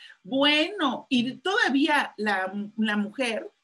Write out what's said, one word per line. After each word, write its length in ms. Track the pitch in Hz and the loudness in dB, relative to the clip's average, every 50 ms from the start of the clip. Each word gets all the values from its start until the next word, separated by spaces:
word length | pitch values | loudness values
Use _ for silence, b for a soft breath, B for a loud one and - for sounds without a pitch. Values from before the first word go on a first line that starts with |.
| B B B B B | B B B B B
bueno, 840 | 180 240 269 277 294 294 302 320 359 415 403 320 262 220 - - - | -4 0 2 4 4 6 4 2 0 -2 -2 -2 -2 -2 -4 -6 -2
y 260 | 269 247 226 262 254 - | 0 0 0 -2 -4 -6
todavía 800 | - 359 392 480 453 370 - 269 294 320 294 285 226 - - - | -4 -2 0 2 2 2 2 2 2 4 2 2 0 -2 -4 -6
la, 340 | 208 214 202 190 190 190 196 208 208 208 - 220 | -2 -2 -2 -2 -2 -4 -6 -8 -10 -8 -4 -2
la 200 | 220 220 208 208 | 0 0 0 0
mujer, 540 | 202 208 - - 254 233 220 220 - - _ _ | -2 -4 -4 -4 -4 -4 -4 -6 -8 -12 _ _